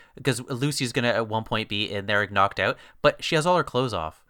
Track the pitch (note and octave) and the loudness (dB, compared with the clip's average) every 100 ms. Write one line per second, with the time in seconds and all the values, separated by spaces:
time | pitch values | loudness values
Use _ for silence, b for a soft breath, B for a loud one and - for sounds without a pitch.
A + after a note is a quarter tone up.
0 | b - - A#2+ B2+ B2+ C#3+ D3 B2+ C3 | b -4 -2 -2 -4 -4 -2 -2 -2 0
1 | A#2+ G#2+ A2+ A2 A2 A2 A2 G#2 G#2+ G2+ | 2 2 0 -4 -2 -2 -2 -2 -2 -4
2 | G2 G#2 G2+ G2+ G2 - G2 - b b | 0 0 2 2 2 2 0 0 b b
3 | D3 - - E3 D#3 F3+ D3+ B2 B2+ G2+ | 2 2 0 0 2 2 2 -2 -2 -2
4 | D#2+ - _ | -6 -10 _